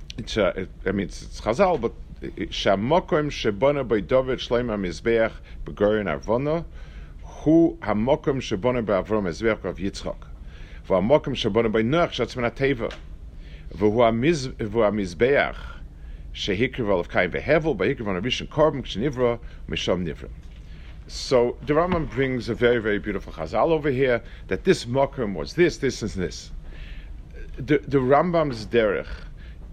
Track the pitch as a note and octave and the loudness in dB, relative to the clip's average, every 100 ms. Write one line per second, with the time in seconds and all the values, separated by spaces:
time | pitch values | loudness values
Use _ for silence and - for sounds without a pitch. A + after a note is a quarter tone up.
0 | - - A2 - F#2 - F#2 - F#2+ G2 | -14 -12 -4 2 2 2 -8 -6 -4 -2
1 | F#2 - - - G#2 B2+ F#3+ D#3 A2+ - | -4 -8 -12 -8 -2 2 2 2 -2 -6
2 | - - - - - - A2+ G2 A#2 F3 | -14 -12 -12 -8 -8 -2 2 2 4 2
3 | F3+ E3 D3 - A#2 G2+ C3+ C#3+ B2 A2+ | 4 0 0 -2 -2 2 2 2 2 0
4 | E2+ B2+ C3 B2 - A#2+ B2 G#2+ F#2 E2 | 2 2 2 -2 0 0 0 -2 -2 -2
5 | A#2 A2+ A2 - - - - D2+ G2+ G#2+ | 2 4 2 -2 -14 -12 -10 2 4 4
6 | F#2+ C#2+ E2 A#2 D3 E3 D#3+ - - - | 0 -2 0 0 0 -2 -4 -14 -14 -14
7 | - - - - D3 E3 E3 - G2+ G#2 | -14 -14 -16 -4 6 8 8 4 0 2
8 | A#2+ D3 - C3+ - G2+ A#2+ B2 A2 F#2+ | 4 2 2 -2 -2 0 0 0 2 2
9 | F2 G#2+ F#2 D#2 A2+ G#2+ F#2 D#2 F#2+ - | 2 0 0 0 0 0 -2 -4 -6 -4
10 | - - - - - - - - - F#2+ | -8 -8 -12 -16 -16 -14 -14 -12 2 2
11 | G2+ D3 D3 B2 A#2 G#2+ A2+ A2 A2+ D#3+ | 6 4 4 -2 0 2 2 2 2 2
12 | E3+ - A#2 B2+ A#2 - C3+ B2 G#2 - | 2 0 -4 0 -4 0 0 0 -4 -8
13 | - - - - - - - - G#2 A2 | -14 -14 -14 -14 -14 -14 -12 0 2 6
14 | A#2 A2+ C#3 E3 C3 - A2 A2+ G#2+ G#2 | 6 6 2 0 -2 -6 -4 2 4 2
15 | F#2 E2 B2 C#3 D2 - - - - - | -2 2 4 4 2 -2 -12 -12 -14 -14
16 | - - - - - F#2 B2+ - G#2 F#2 | -14 -12 -12 -6 -2 0 0 0 0 0
17 | E2+ A2 F2+ D2 C#2+ D#3+ D#3 G#2+ G#2 C3+ | 2 0 2 0 2 2 2 0 0 0
18 | G#2 F2+ A#2+ - D#2 - D3+ C#3 - F#2 | -2 -2 -2 -4 -4 2 2 2 -6 -4
19 | C#3 B2+ B2 A#2 - - - E2 - F2+ | -4 0 0 0 -6 -14 -8 -4 0 0
20 | E2+ - - - - - - - - - | -2 -6 -12 -14 -16 -16 -16 -16 -16 -16
21 | - - - B2+ A#2+ - C3 D3+ F3+ F3 | -14 -10 2 4 4 0 0 2 4 0
22 | C3+ A2+ C3+ B2+ G#2+ G2 A#2+ A#2+ G#2+ G#2 | 0 0 0 0 -2 2 4 4 2 0
23 | G#2 G2 - E2+ E2 G#2 D3+ D#3+ C#3+ B2+ | -2 -6 -6 -8 -4 2 2 2 2 2
24 | C3 A#2 - - - F#2 - B2 A#2 C3 | 2 2 -2 -14 -4 -2 2 2 2 0
25 | C3+ - G#2+ F2+ D2 - F3 - C3+ - | 0 0 -4 -4 -4 2 2 4 -2 -2
26 | G#2+ F#2+ F2 - - - - - - - | -4 -2 -4 -6 -12 -12 -12 -12 -12 -12
27 | - - - - - - A#2 D3 - C#3 | -12 -14 -14 -14 -12 -8 0 0 2 2
28 | B2+ C#3+ F3+ E3+ D3 A#2 G2 A#2 G#2+ D#2 | 6 6 6 2 0 -2 0 4 4 2
29 | - - - - - - - | -2 -10 -12 -14 -14 -14 -10